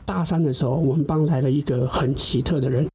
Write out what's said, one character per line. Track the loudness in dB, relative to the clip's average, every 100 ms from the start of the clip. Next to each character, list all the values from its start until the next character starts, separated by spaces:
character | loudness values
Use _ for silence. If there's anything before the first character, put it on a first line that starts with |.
| -4
大 | -4
三 | 0 0
的 | 0
时 | 0
候， | -2 0
我 | 2 2
们 |
班 | 0 2 2
来 | 2
了 | 2
一 | 0
个 | 0 0 0
很 | 0 0 0
奇 | 0 -2
特 | 0 0
的 | 0
人， | 0 0